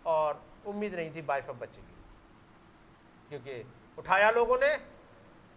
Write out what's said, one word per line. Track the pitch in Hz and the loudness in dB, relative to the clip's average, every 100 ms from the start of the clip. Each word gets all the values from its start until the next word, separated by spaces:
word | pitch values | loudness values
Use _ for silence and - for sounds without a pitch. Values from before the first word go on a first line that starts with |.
| 170 | -2
और | 160 151 - - - 208 | 0 0 -4 -12 -16 -10
उम्मीद | 202 208 180 | -6 -6 -6
नहीं | 160 156 | -8 -8
थी | |
वाइफ | 147 139 131 | -4 -4 -4
अब | 120 | -12
बचेगी, | 117 - - - - - - - - - - - - - - - - | -12 -16 -20 -20 -20 -20 -20 -20 -20 -20 -20 -20 -20 -20 -20 -20 -14
क्योंकि | 147 131 123 107 - - - | -14 -12 -12 -14 -20 -20 -16
उठाया | 156 190 208 | 2 6 6
लोगों | 233 233 254 | 6 4 4
ने, | 277 302 - - - - - - - | 2 0 -6 -20 -20 -20 -20 -20 -20